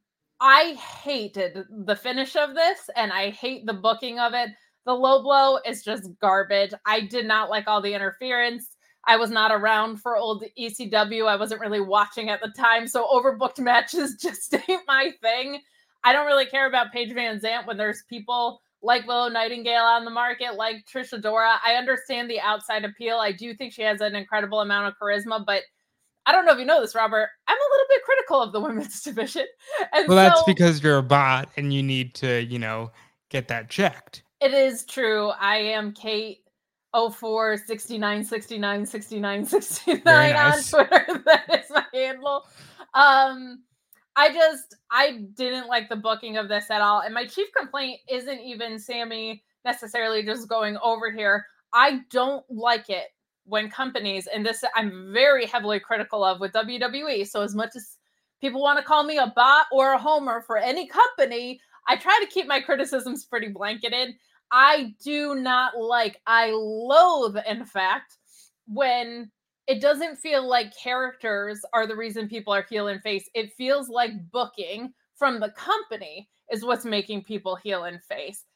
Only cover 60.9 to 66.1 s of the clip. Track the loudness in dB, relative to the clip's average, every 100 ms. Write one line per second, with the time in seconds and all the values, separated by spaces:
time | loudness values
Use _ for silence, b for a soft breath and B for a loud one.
60.9 | 4 4 4 0 0 -8 -12 b b -2
61.9 | 0 4 2 2 -4 -2 -2 0 -2 -2
62.9 | -4 -6 -10 -8 -8 -6 -6 -8 -6 -4
63.9 | -4 -6 -10 _ _ _ 6 6 6 0
64.9 | -10 -6 -4 -4 -4 0 0 0 -4 -2
65.9 | 0 -2